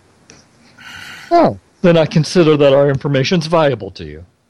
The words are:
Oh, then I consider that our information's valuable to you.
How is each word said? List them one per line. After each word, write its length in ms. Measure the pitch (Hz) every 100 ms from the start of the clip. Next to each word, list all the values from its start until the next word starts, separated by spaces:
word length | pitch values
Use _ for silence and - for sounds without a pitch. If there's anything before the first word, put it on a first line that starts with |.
| _ _ _ _ _ _ _ _ - - - - -
Oh, 280 | 339 214 98 _ _
then 160 | 175 165
I 80 |
consider 540 | 151 165 147 185 156 147
that 160 | 143
our 160 | 135 143
information's 560 | 135 147 135 131 180 156
valuable 440 | 170 147 120 98
to 120 | -
you. 220 | 78 76 90 _